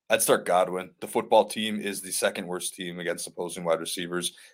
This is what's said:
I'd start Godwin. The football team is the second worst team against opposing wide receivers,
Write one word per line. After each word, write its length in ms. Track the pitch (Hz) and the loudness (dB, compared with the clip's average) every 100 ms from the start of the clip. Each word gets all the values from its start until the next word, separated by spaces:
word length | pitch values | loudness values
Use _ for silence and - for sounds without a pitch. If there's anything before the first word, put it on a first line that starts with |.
| - | 0
I'd 120 | 113 | 2
start 240 | - 117 - | 4 4 4
Godwin. 460 | 90 90 90 92 - | 4 4 0 -8 -12
The 80 | 107 | -4
football 380 | 120 107 110 104 | -2 4 6 6
team 340 | - 110 104 | 0 -4 -2
is 220 | 101 95 | -4 -6
the 100 | 92 | -6
second 340 | 90 101 101 87 | -2 0 -2 -4
worst 300 | 90 85 - | -6 -6 -8
team 240 | 90 87 | -8 -6
against 260 | 85 87 - | -4 -4 -6
opposing 380 | 82 87 87 | -8 -8 -4
wide 160 | 87 82 | 0 0
receivers, 540 | 82 - 87 87 87 - - | -2 -6 -4 -4 -4 -8 -18